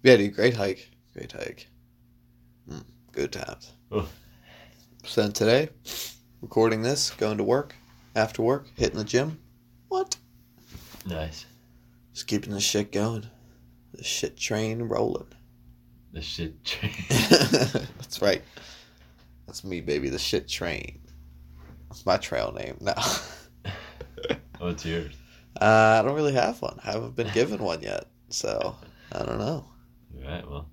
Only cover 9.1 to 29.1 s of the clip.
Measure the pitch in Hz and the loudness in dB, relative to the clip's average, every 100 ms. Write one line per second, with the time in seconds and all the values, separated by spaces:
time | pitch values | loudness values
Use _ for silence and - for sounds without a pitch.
9.1 | 123 151 156 - - _ - _ 381 381 | 0 0 -6 -18 -20 _ -20 _ -2 -2
10.1 | - _ - _ _ - - - - 95 | -8 _ -20 _ _ -20 -20 -20 -14 -8
11.1 | 82 78 - - - _ - - _ _ | -6 -6 -8 -18 -20 _ -20 -20 _ _
12.1 | - - 104 101 101 - 107 101 101 107 | -14 -2 -2 -2 -2 0 0 0 0 0
13.1 | 113 110 - - - - - - - - | -2 -10 -20 -20 -20 -20 -20 -20 -12 -6
14.1 | - - - - 107 110 113 117 110 110 | -4 -4 -4 -2 -2 -2 -4 -2 0 0
15.1 | - - - - - - - _ - - | -2 -8 -20 -20 -20 -20 -20 _ -20 -14
16.1 | 82 78 - 82 - - - - - 90 | -12 -10 -6 -8 -8 -8 -4 -6 -6 0
17.1 | - - 165 131 135 123 - - - - | 2 6 6 6 4 2 0 -6 -14 -14
18.1 | - 101 90 - - - - - _ - | 0 2 2 -2 -20 -20 -20 -20 _ -20
19.1 | - - - - - 95 87 - 73 67 | -20 -20 -20 -18 -14 -8 -6 -2 -2 -2
20.1 | 65 - 98 - - 85 73 - - - | -4 -2 -2 -2 -6 -4 -6 -8 -16 -20
21.1 | - - - - - - - - - 95 | -20 -20 -20 -20 -20 -20 -20 -18 -6 0
22.1 | 90 - 65 53 - - - 98 - - | 0 0 -2 -2 -6 -10 -6 -4 -2 -2
23.1 | - - - - - - - - - - | -2 -6 -18 -20 -14 -12 -12 -14 -16 -16
24.1 | - - - - - 87 80 82 82 76 | -12 -4 -4 -6 -8 -6 -4 -4 -4 -6
25.1 | 67 - - - - 104 110 110 110 113 | -14 -20 -20 -20 2 6 8 8 6 4
26.1 | 147 147 135 104 - - - - 107 117 | 2 2 4 2 0 -8 -8 -6 -6 -6
27.1 | 120 110 110 135 104 98 80 53 50 - | -4 0 2 2 0 -2 -4 -4 -6 -8
28.1 | _ - - 52 53 - - - - - | _ -10 -6 -2 -2 -4 -6 -18 -20 -10